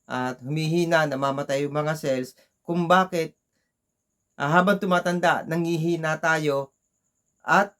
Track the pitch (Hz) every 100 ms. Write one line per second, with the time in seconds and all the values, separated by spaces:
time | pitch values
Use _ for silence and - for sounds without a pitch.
0 | - 127 127 127 127 156 156 170 165 165
1 | 151 135 139 135 139 139 143 147 151 160
2 | 147 131 127 - _ _ - 175 170 180
3 | 185 170 156 _ _ _ _ _ _ _
4 | _ _ _ - 143 175 185 196 196 180
5 | 180 175 170 131 - 165 170 165 165 170
6 | 160 156 160 160 151 139 139 _ _ _
7 | _ _ _ _ - 170 202 _